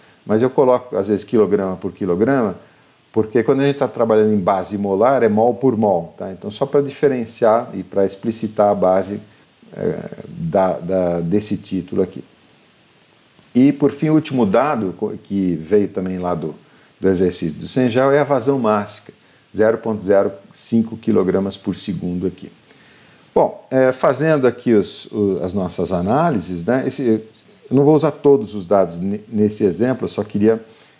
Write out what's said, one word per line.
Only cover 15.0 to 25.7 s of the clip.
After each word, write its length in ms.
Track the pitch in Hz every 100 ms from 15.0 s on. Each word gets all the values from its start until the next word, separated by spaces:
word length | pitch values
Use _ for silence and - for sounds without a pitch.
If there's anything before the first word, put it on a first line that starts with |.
| 107 -
que 320 | - 98 92 82
veio 320 | 80 104 101
também 300 | - 92 92
lá 160 | 90
do, 220 | 87 78 - _ _ _ _
do 80 | 95
exercício 520 | 90 92 - 85 71
do 80 | 87
Sengel 440 | 135 127 117 135
é 80 | 143
a 40 |
vazão 340 | 139 135 120 139
mássica, 560 | 110 107 101 - - - _ _ _ 98
zero 220 | 107 113
ponto 260 | 117 107
zero 280 | 92 98 98 - -
cinco 460 | - - 117 113 110
quilogramas 580 | - 104 92 95 98 -
por 200 | - 92
segundo 500 | - 85 87 87 92
aqui. 260 | - - - _ _ _ _ _ _ _ 202
Bom, 320 | 147 - -
é, 220 | 131 131
fazendo 560 | 127 165 127 160 151 127
aqui 260 | 113 123
os, 320 | 110 90 - -
o, 280 | 113 101 95
as 100 | 90
nossas 380 | 98 90